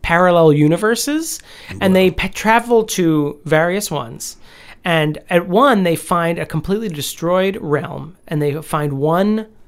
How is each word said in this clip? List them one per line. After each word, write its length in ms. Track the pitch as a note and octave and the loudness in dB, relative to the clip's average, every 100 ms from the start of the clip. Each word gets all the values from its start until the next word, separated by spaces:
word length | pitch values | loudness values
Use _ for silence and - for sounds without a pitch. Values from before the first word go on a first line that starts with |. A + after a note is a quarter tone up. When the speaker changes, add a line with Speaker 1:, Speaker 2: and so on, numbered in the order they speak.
Speaker 1:
parallel 520 | - E3+ F3+ E3+ D#3+ | 0 2 4 6 6
universes. 880 | D3 D3 F3 A3 A#3 - D4+ D#4+ - - - - G3 | 6 4 2 0 -2 -2 -4 -4 -10 -16 -20 -16 -2
And 120 | F#3+ | 2
they 160 | F#3 F#3 | 4 2
Speaker 2:
Wow. 40 | - | 0
Speaker 1:
pe-, 120 | G3 | -6
travel 540 | - G#3+ A#3 A#3+ A#3 A3 | -2 2 2 2 0 0
to 540 | - E3 D#3 C#3+ - | 0 0 0 -2 -6
various 480 | D3 D#3 E3+ G3 G#3 | 0 0 2 -2 -4
ones. 460 | D3 A#2 - - - - - - - F3+ | -6 -8 -12 -14 -16 -20 -20 -20 -6 0
And 320 | E3 D3+ D3+ - | 2 2 -2 -2
at 200 | F3 F3+ | -2 2
one, 340 | F#3+ C#4 G#3+ | 2 4 4
they 140 | F3+ D#3+ | 2 -2
find 420 | - F3 E3+ E3+ | -2 -2 0 -2
a 60 | - | -4
completely 420 | D#3+ E3+ G3+ A3+ | -6 -4 -4 -4
destroyed 680 | D3+ - - E3 F#3 F#3+ G3 | -8 -8 -6 -2 0 0 -4
realm, 560 | E3 C#3+ - C#3 D3 - - | -2 -2 -2 -10 -14 -16 -6
and 160 | D3+ | -2
they 120 | D3 D3+ | -2 -4
find 320 | - D#3 D3 | -4 -4 -2
one, 540 | C3+ D3+ E3+ G#3 A3 A3 - | -2 0 2 2 0 -4 -16